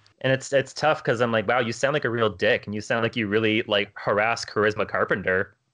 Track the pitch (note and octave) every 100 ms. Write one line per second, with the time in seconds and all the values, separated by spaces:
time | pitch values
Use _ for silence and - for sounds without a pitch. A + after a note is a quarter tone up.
0 | _ _ C3 C3 - C#3 C3 - D3+ D3+
1 | - A#2 A#2+ A2+ G2+ B2 A#2 A2 C3+ D3
2 | B2+ A#2 A2 F#2 - A2+ - G#2 - A#2
3 | A2+ A#2+ G#2 G#2+ A2 A2 A2 G#2 G2+ -
4 | - G2+ A2 A#2 - G#2+ G#2+ G#2 F#2+ F#2
5 | A3 B2+ F#2+ F#2 G2+ _ _